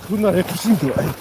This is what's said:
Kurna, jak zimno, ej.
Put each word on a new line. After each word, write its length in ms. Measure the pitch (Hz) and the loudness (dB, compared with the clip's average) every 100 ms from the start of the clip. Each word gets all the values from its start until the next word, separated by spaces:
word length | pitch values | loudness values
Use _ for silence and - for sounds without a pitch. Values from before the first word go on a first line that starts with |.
| - | -4
Kurna, 220 | 202 214 | 0 2
jak 140 | 175 180 170 | 2 -2 -4
zimno, 320 | 220 202 139 107 | 2 2 2 0
ej. 220 | 147 - | -2 -4